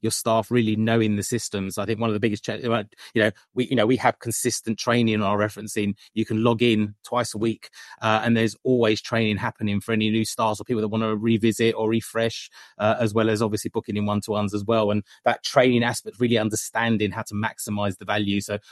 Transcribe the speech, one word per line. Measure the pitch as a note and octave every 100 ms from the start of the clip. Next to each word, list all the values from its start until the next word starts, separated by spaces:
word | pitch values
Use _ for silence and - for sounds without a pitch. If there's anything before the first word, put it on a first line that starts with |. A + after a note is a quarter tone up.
your | A2
staff | - A#2 A2+ G#2
really | A#2+ A2
knowing | G#2+ A2 A#2 G#2+ G2+
the |
systems. | - A#2 - G2+ F#2+ G#2
I |
think | G2 G#2+
one | A2+
of |
the | G#2
biggest | A2+ G#2 -
cha-, |
you | G#2+ A#2+ A2+ G#2+ - -
know, | A2+ G#2+ - _
we, | B2+ A#2
you | B2
know, |
we | G#2+ B2+
have | B2 -
consistent | A#2 - A#2+ - A2+ G#2+
training | - A#2+ A#2 G#2+
on |
our | G2+ G#2
referencing. | G#2+ G#2 G#2+ A2+ G#2 G2 -
You | G#2+
can | A2 A2
log | A#2 A#2
in | A#2+ G#2+ G#2 G#2
twice | - B2 A#2
a | G#2+
week, | A2+ G#2+ - - - -
uh, | A2+ A2
and | A#2
there's | A2+ A2+ -
always | C3 B2+ A2 A2
training | - A#2 A2 G2
happening | A#2+ - G#2 G2+
for | -
any | A2 G#2+
new | A2
starts | A2 - A2+ G#2+
or |
people | - A2+
that | G#2+
wanna | A2 A2
revisit | G#2+ A2+ A2+ A2+ G2+ A2+
or | G#2+ A2
refresh, | A2+ - A2+ A2+ - - - - -
uh, | G#2+ A2
as | A2+
well | A2 A2
as | G#2+
obviously | A2+ G#2 -
booking | A2+ - G#2
in | G#2
one-to-ones | G#2 A2+ G#2 G#2
as | G#2
well. | G2+ A2+ G#2
And | G#2 - - A#2+
that | A#2
training | - C3 B2+ A#2+
aspect, | A#2+ A2+ A2 -
really | B2 A#2
understanding | A2 G#2+ - A2+ A#2 G#2+ G#2
how | G2+
to | -
maximize | G#2 A2 - - G#2 G2+ F#2+
the | G2+
value. | G#2+ G2+ G2+
So | - G#2 -